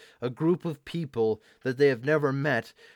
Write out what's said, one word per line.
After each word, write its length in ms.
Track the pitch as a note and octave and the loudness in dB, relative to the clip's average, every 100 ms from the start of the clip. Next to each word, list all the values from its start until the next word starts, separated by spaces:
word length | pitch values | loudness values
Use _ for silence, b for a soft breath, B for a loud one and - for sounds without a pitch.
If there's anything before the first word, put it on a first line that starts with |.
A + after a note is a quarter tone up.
| B B | B B
a 100 | A#2+ | -8
group 340 | B2 D#3+ F3+ | -2 0 0
of 200 | E3+ D3 | -2 -10
people 580 | - E3+ D#3 A#2 A2 G#2+ b b | -8 -8 -6 0 0 0 b b
that 160 | B2+ B2+ | -6 2
they 100 | C#3+ | 2
have 160 | B2 | 2
never 280 | C3 D#3 C#3+ | 0 0 2
met 400 | C3+ C#3+ A#2+ A2+ b b | 0 0 0 -2 b b